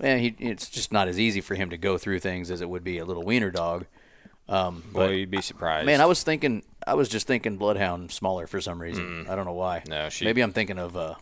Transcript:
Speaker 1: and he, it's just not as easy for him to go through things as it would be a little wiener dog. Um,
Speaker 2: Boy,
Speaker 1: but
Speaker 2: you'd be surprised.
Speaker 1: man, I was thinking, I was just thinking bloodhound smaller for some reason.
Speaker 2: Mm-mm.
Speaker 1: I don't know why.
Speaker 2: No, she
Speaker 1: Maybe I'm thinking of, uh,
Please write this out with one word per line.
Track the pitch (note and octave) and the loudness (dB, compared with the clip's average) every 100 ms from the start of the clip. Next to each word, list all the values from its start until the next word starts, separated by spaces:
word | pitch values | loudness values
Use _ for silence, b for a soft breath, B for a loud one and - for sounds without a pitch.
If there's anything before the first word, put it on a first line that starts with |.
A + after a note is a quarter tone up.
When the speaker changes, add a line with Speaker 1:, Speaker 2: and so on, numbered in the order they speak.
Speaker 1:
and | C#3 B2+ | 2 4
he, | A#2+ A2 | 2 0
it's | A#2+ G2 - | -6 -4 -6
just | B2 - | -6 0
not | G#2+ F#2 | 2 2
as | F2+ | 2
easy | A2+ G2 | 2 2
for | - G2 | -2 -2
him | F#2 | -2
to | E2+ | -2
go | G2 F2+ | 0 0
through | G#2 F#2+ | 0 -2
things | F#2+ F2+ F2 | -2 -4 -4
as | F2 | -6
it | F2 | -4
would | F2+ | -6
be | F2+ F2 | -4 -6
a | |
little | E2+ E2+ | -4 -4
wiener | F2+ A#2+ G2 | 2 2 2
dog. | F2 E2+ F2 F2 B B B B B - | 0 0 -2 -6 B B B B B -2
Um, | G2 F2+ E2+ E2 | 2 2 -2 -6
Speaker 2:
Boy, | F#2+ F#2+ | 2 2
Speaker 1:
but | |
Speaker 2:
you'd | G2 F#2+ | 2 0
be | G2 | -2
surprised. | - - E2 D#2 C#3 | -4 -4 0 2 4
Speaker 1:
man, | D3 | 6
I | E3 | 6
was | F3 | 6
thinking, | - D3+ C#3+ G#2+ - - - | 2 2 2 0 -6 -10 0
I | |
was | D3 A#2+ | 2 2
just | A2 - | 0 0
thinking | A#2+ A2+ G2 | 0 0 0
bloodhound | G#2 G2 F#2 F2 F2 | 2 4 2 0 -6
smaller | - F#2+ F#2 E2+ | -2 0 0 -2
for | G2 | -4
some | F2+ F2 | -4 -6
reason. | E2+ F2+ F2 E2+ | -6 -4 -6 -8
Speaker 2:
Mm-mm. | E2 | -4
Speaker 1:
I | |
don't | F#2+ | -4
know | F#2 | -4
why. | F2 F#2 E2+ D#2+ | -2 -2 -2 -4
Speaker 2:
No, | D2+ D#2 | -4 -4
she | - | -2
Speaker 1:
Maybe | G2+ A#2 | 2 4
I'm | A2+ | 2
thinking | A2+ G2+ F#2 | 0 -2 -4
of, | F2 F2 | -6 -4
uh, | D#2 D#2+ | -6 -8